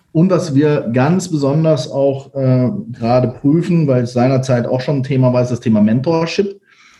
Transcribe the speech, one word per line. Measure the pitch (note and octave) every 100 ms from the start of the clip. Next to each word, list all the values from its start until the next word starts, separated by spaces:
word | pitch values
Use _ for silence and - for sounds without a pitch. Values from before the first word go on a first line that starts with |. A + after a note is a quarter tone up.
| _
Und | D#3+ F3+
was | - -
wir | C3+ D3 D3 A2
ganz | A#2+ C3+ F#3 F3+
besonders | D#3 C3+ D3 D#3+ D3 -
auch, | C#3 C#3 C3+ -
äh, | C#3 C3 B2+ B2 G2+ A2
gerade | A#2+ A#2 B2+ B2+
prüfen, | - C#3+ D#3+ F3 E3+ D3
weil | B2+
es | A#2
seinerzeit | B2 B2+ C3+ C3 A#2+ A2+
auch | B2+
schon | C#3+ C#3+
ein |
Thema | C3 C3+ B2+
war, | B2
ist | B2
das | A#2
Thema | A#2+ G#2+
Mentorship. | G#2+ A#2+ C3+ E3 E3 - G3+ - _ _ _ _